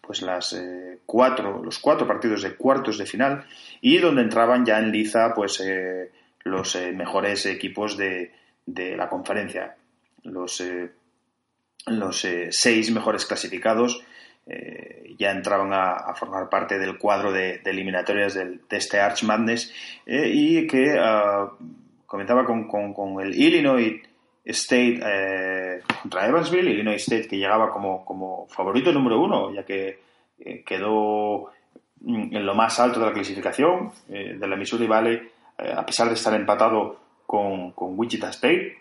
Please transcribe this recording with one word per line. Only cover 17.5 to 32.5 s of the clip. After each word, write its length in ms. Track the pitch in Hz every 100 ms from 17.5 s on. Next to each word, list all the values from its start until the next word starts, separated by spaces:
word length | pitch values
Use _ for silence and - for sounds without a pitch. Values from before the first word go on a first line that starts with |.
| 90
de 120 | 98
eliminatorias 640 | 95 95 92 87 104 101
del, 280 | 98 92 90 _
de 100 | 101
este 220 | - 101
Arch 240 | 101 -
Madness, 500 | 110 107 113 117 - - - - -
eh, 260 | 131 135
y 340 | 127 151 165 156
que, 300 | 131 139 143
ah, 520 | 110 107 104 101 98 - - - _ _ _
comenzaba 400 | 101 98 123 120
con, 220 | 113 107
con, 260 | 104 104
con 280 | 98 98 95
el 140 | 95 -
Illinois 680 | 151 160 143 127 110 - - _ _ _
State, 560 | - 113 - 127 123 120
eh, 800 | 113 98 95 95 95 95 92 90 - -
contra 260 | - 90 104
Evansville. 440 | 156 151 180 180
Illinois 300 | 104 107 104
State 260 | - 113 110
que 100 | 98
llegaba 320 | 98 110 110
como, 320 | 107 98 95
como 440 | - 95 95 92 90
favorito 440 | - 95 107 170
número 280 | 147 127 113
uno, 340 | 214 185 -
ya 100 | 98
que, 360 | - 98 95 - _ _ _ _
eh, 240 | - - -
quedó, 840 | 95 104 110 107 107 104 104 - - _ - _ _
mm, 340 | - 113 - 107
en 100 |
lo 100 | 98